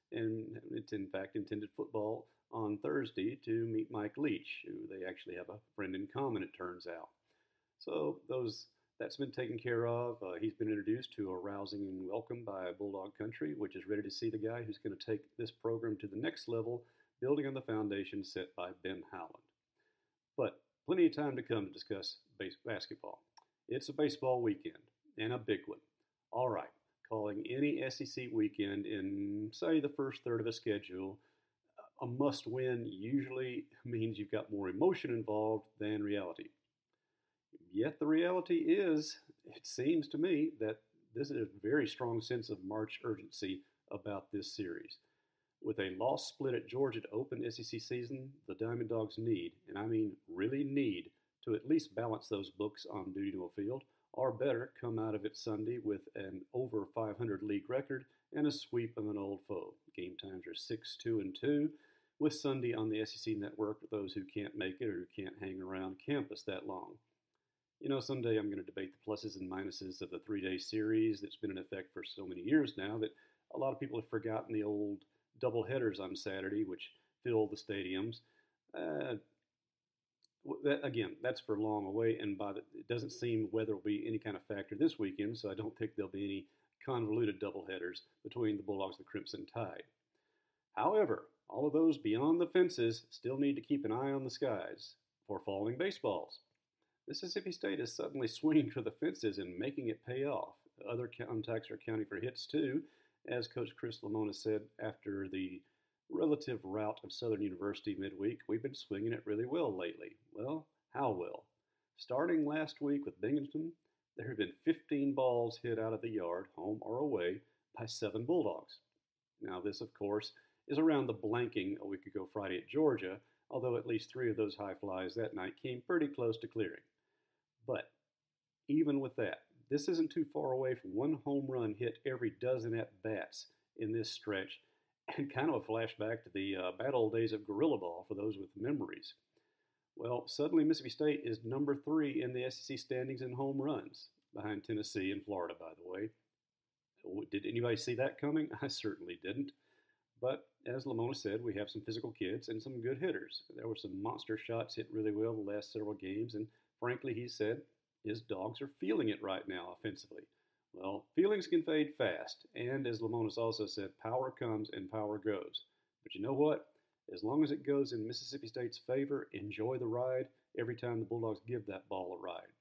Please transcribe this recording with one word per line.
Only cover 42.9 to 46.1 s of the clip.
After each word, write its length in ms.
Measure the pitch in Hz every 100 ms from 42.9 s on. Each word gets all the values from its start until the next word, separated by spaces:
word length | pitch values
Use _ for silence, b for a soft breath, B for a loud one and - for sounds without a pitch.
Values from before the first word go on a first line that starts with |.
| -
urgency 560 | 120 104 - - 95 92 - b b
about 400 | 101 104 98 -
this 240 | 101 - -
series. 400 | 92 82 - - _ _ _ _ _ _
With 160 | - 107
a 160 | 95 92
loss 300 | 123